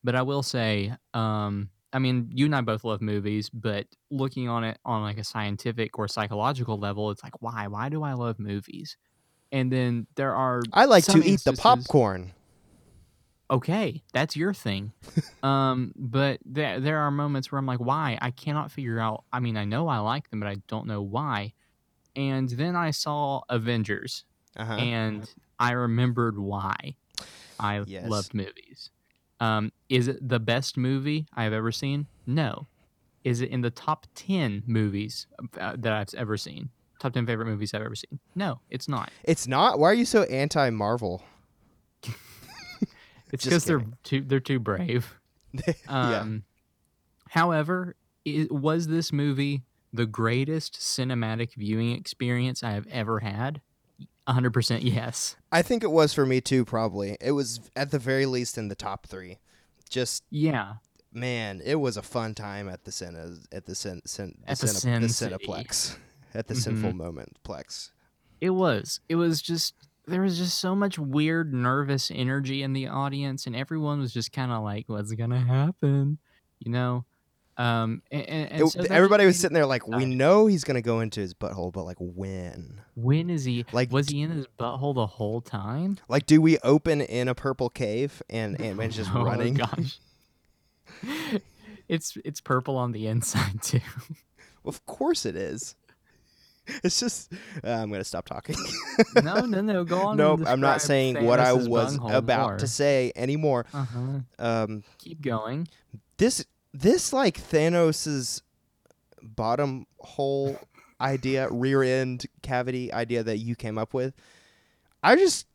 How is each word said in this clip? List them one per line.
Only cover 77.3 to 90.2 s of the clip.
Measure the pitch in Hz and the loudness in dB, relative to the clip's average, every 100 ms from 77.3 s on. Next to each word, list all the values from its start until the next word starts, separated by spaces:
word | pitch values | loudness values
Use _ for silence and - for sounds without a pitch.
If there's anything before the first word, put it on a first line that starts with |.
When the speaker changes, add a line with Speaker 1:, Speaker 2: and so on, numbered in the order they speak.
| _ _ - | _ _ -2
Speaker 1:
Um, | 120 117 113 113 _ | 0 2 0 -4 _
a-, | 143 | -8
a-, | - 156 151 | -6 -6 -4
and | 151 | 2
Speaker 2:
It, | 160 | 2
Speaker 1:
so | 175 | 4
that | 175 | 2
Speaker 2:
everybody | 180 196 208 196 | 6 8 8 8
was | 175 | 6
Speaker 1:
just | |
Speaker 2:
sitting | 180 | 2
there | 156 139 | 4 4
like, | 127 - | 2 0
"We | 117 | 0
Speaker 1:
excited. | 131 127 | 0 4
Speaker 2:
know | 143 202 220 | 6 8 6
he's | 180 143 | 4 0
gonna | 127 | 0
go | 117 113 | 2 0
into | 110 107 | 0 -4
his | 95 - | -6 -6
butthole, | 101 98 90 | -8 -6 -6
but, | 92 85 | -6 -8
like, | 90 | -8
when?" | 90 87 98 95 90 87 85 101 - - | -10 -8 -8 -6 -8 -12 -16 -18 -16 -2
Speaker 1:
When | 120 151 175 | 2 4 2
is | 170 131 | -2 -2
he, | 120 117 | -4 -2
Speaker 2:
Like, | 117 123 | 0 2
Speaker 1:
was | 135 143 | 2 0
Speaker 2:
d- | 143 | -2
Speaker 1:
he | |
in | 151 | -4
his | 160 135 _ | -4 -8 _
butthole | 120 131 143 127 | -6 -2 -2 0
the | 107 | -2
whole | - 107 117 | -2 -4 -4
time? | - 104 101 131 185 196 - | -6 -8 -6 -4 -4 -4 0
Speaker 2:
Like, | 131 - | 0 8
do | 156 | 8
we | 160 156 | 8 6
open | 120 151 165 147 | 6 4 4 0
in | - 120 123 | 0 0 0
a | 123 | -2
purple | 139 127 123 | -4 -2 -2
cave | - 117 110 139 - - | -2 -2 0 -2 -6 -8
and | 113 110 95 | -6 -4 -4
Ant-Man's | 110 95 113 107 | -4 -4 -4 -4
just | 98 | -2
Speaker 1:
<laughs> | 117 | 0
Oh, | |
Speaker 2:
running? | 120 110 120 | 2 2 0
Speaker 1:
gosh. | 135 113 - 143 - _ _ | 0 0 -2 -4 -6 _ _